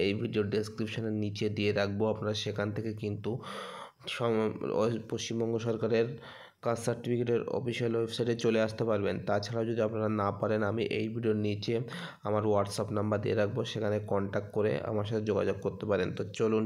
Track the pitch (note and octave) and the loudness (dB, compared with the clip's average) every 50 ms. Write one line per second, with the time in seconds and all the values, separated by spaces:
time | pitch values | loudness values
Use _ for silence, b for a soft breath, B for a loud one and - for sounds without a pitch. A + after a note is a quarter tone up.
0 | F2 G2+ G2 G#2+ A#2 A2 - G#2+ G#2 G2+ G2+ F2+ F#2+ - - - A2 G#2+ - - | 2 2 2 0 -2 -2 0 0 0 2 0 -2 -2 -2 -4 -6 -6 -4 -4 -4
1 | A2+ A2 G#2+ G#2+ G#2 G#2 G2+ - A2+ G#2+ G2+ G2+ G#2 G#2 G#2 G#2 G2+ G2+ G2+ G2+ | -4 -2 0 0 -2 -2 -2 -2 -2 -2 0 2 2 2 4 2 2 0 0 0
2 | A2 A2 G#2 G#2+ - G#2 G#2+ G#2 - G#2+ G#2 A2 G#2 G#2+ G#2 G#2+ G#2+ A2+ G#2+ G#2+ | 2 0 0 0 -2 -2 -2 -2 -2 -4 -2 -2 -2 -2 -2 -2 -4 -4 -4 -4
3 | A2 G#2+ G#2 G#2 G#2 G#2+ A2+ B2+ B B B B B B B B B B B B | -4 -4 -4 -4 -4 -4 -4 -4 B B B B B B B B B B B B
4 | - - - - B2 A#2 A2+ A2 A2 G#2+ - - - C2+ - - G#2+ A#2 A#2+ A2 | -10 -8 -4 -2 0 2 2 2 2 0 -2 -2 -4 -2 0 2 2 2 0 -2
5 | G#2+ - - A2+ - - A#2 A#2 A2+ A2 A2+ A2+ A#2 A#2+ A2 A2 A2+ A2 A2+ A2+ | -4 -4 -6 -4 -4 -2 -2 -2 0 0 -2 -2 0 0 0 0 0 2 4 2
6 | A#2 A#2+ C#3 - B B B B B B B B - B2 A#2 A2+ - - A#2 A#2 | 2 2 -2 -8 B B B B B B B B -2 -2 -2 0 0 -2 -2 -2
7 | - A#2+ A#2+ A#2 A#2+ A#2 A#2+ A2+ - - - - B2+ A#2+ A2+ A#2 B2 A#2 A2+ A#2 | 0 0 0 0 2 2 2 0 0 0 -2 -2 -2 -2 -2 0 0 0 2 0
8 | A#2 A2+ A2+ - A#2+ A#2+ A#2 A#2 - A#2 A2+ A2 A2 A2 A2 - B2 A2+ A2 G#2 | 0 -2 -2 0 0 0 2 2 2 4 4 4 4 2 2 0 0 2 2 2
9 | G2+ F#2+ G2 G2 F#2+ G2 G#2 G#2 G#2 G#2 A#2 A#2 A#2 A2+ A2+ A2+ A2 G#2+ A2+ A2 | 2 0 0 0 0 0 0 0 0 0 -2 -2 0 0 0 2 0 0 0 0
10 | A2 G#2+ G#2+ G#2+ G2+ G2+ G2 G2+ - G#2 A2 G#2+ A2 G2+ G2+ A2+ A2 - - A2 | 0 2 2 2 2 2 0 2 2 2 2 2 2 2 0 0 0 0 0 0
11 | G#2+ A2 A2 A#2+ A#2+ A2+ G#2+ G#2+ G#2 G#2+ G#2 G2+ G#2 - A#2 A2+ B2+ - B B | -2 -2 -2 0 0 2 2 2 2 0 0 -2 0 0 0 0 -2 -4 B B
12 | B B B B B G#2 G#2+ G#2+ G#2 A2 G#2 G2+ G2 G2+ - - G#2+ G#2 G#2+ G#2 | B B B B B 0 2 2 4 4 4 4 4 2 0 -2 -2 -2 0 0
13 | G2+ G#2+ G#2 G2+ G#2 G#2 G#2 G#2+ G#2 G#2 A#2 B2 A2 - - A2 A2 G#2 G#2 G#2+ | 0 2 2 0 2 2 2 2 2 2 0 -2 -2 -2 -2 -2 0 0 0 0
14 | G#2+ G2+ G#2 G2+ G2 G2 G2+ G#2 G2+ - - G#2+ G2+ G#2+ - C#2+ - - A2+ G#2+ | 0 0 0 0 0 0 -2 -4 -4 -2 0 2 2 2 2 0 -2 -2 -2 -2
15 | G#2 G#2 A#2 A2 G#2+ G#2+ G2+ G2 G2 G2 F#2+ G2+ - G2+ - - - G#2 G2+ F#2+ | 0 0 0 0 2 2 2 2 2 2 0 0 -2 -4 -4 -2 0 2 2 2
16 | F#2 - - - A2 G#2 - - A#2 A2 A2 A2 A2 | 2 0 -2 -4 -6 -4 -2 0 2 4 4 2 2